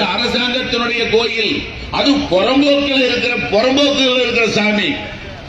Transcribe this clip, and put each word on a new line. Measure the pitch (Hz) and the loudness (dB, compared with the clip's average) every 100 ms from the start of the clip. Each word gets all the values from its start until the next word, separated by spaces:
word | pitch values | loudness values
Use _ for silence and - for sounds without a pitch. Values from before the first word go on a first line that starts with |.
| 180 | 0
அரசாங்கத்தினுடைய | 208 233 - 247 254 - 233 240 233 214 220 | -2 -2 -2 -2 -2 -2 -2 -2 -2 0 2
கோயில், | 226 226 202 143 - - - - | 2 -2 -2 -4 -6 -12 -6 0
அது | 294 285 285 | 2 2 2
புறம்போக்கில் | 180 220 269 285 285 285 269 247 | 2 2 4 4 2 2 2 0
இருக்கிற, | 240 247 208 - | 0 -2 -2 0
புறம்போக்கில் | 202 254 277 285 277 262 254 | 2 2 2 2 2 2 2
இருக்கிற | 233 240 220 220 | 0 0 0 0
சாமி, | 208 208 170 139 - - - - | 0 0 -2 -4 -8 -12 -14 -14